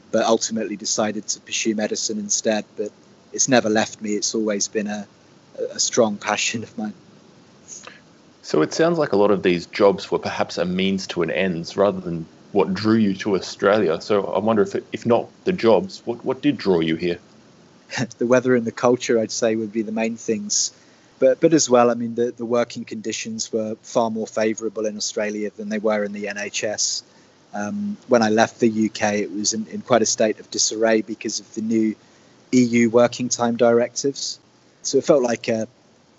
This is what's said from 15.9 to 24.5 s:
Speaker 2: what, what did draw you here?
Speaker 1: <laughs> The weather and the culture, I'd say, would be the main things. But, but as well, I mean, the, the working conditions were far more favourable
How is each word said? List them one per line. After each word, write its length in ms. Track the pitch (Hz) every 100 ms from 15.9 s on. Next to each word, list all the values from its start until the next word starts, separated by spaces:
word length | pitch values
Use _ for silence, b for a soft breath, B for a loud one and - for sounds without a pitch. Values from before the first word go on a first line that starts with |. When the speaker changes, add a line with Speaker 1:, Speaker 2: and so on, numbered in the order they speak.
| -
Speaker 2:
what, 180 | - 117
what 180 | 127 131
did 160 | 147 110
draw 220 | 98 85
you 160 | 82
here? 240 | 80 87 87 - - - - - _ -
Speaker 1:
<laughs> 280 | - 113 -
The 80 |
weather 300 | 120 127 127
and 100 | 123
the 60 | 113
culture, 480 | - 123 123 - 117
I'd 120 | 110
say, 240 | - 113
would 160 | 110 110
be 100 | 110
the 100 | 107
main 260 | 110 113 117
things. 560 | - 107 104 - - b b b b -
But, 200 | 131 127
but 120 | 160
as 160 | 156 127
well, 200 | 123 120
I 60 |
mean, 200 | 117 117
the, 160 | 113 120
the 140 | 120
working 400 | 117 120 117 120
conditions 680 | 110 113 110 - 113 110 -
were 240 | 113 107 110
far 300 | - 127 113
more 160 | 110 104
favourable 580 | 113 110